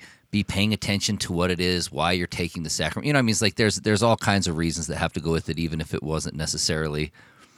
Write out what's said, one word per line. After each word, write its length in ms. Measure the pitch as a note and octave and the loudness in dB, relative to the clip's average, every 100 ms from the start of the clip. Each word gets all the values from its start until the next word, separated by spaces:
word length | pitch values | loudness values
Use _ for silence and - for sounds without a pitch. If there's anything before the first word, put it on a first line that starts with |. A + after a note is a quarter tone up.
| - - _ | -8 -20 _
be 120 | G#2 | -2
paying 300 | - F#2+ G#2+ | 0 0 0
attention 440 | G#2 - G2+ - G2 | 0 -2 -2 -2 -2
to 140 | - | -2
what 180 | E2+ F2+ | 0 0
it 100 | F2 | 2
is, 300 | F2+ F2+ - | 0 0 -2
why 220 | C2+ E2+ | 0 2
you're 140 | F#2 F2 | 2 0
taking 380 | - F2 F2+ | -4 -6 -4
the 60 | D#2+ | -6
sacrament. 360 | - D#2 - D3 | -2 -2 -2 0
You 60 | |
know 60 | C#3+ | 2
what 40 | |
I 0 | |
mean? 100 | A#2 | 2
It's 100 | G2+ | 2
like, 120 | G#2 | 2
there's, 220 | - G#2+ - | 4 2 2
there's 260 | G#2+ G2+ | 2 4
all 140 | A#2 A2 | 4 4
kinds 300 | - G2 F2+ | 4 2 2
of 100 | D#2 | 0
reasons 320 | E2+ D#2+ D#2 | 0 0 -4
that 80 | D2+ | -2
have 140 | E2 | -2
to 60 | E2 | -2
go 100 | D#2 | 0
with 160 | E2 - | 0 0
it, 100 | D2+ | -4
even 220 | E2 D#2 | -2 -4
if 140 | D#2 | -4
it 80 | - | -6
wasn't 340 | D2 D#2 D#2+ D2+ | -4 -4 -4 -6
necessarily 760 | D#2+ D2+ - D#2 D#2 D2 D#2 - - - - | -4 -2 0 0 -2 -2 -4 -8 -20 -20 -20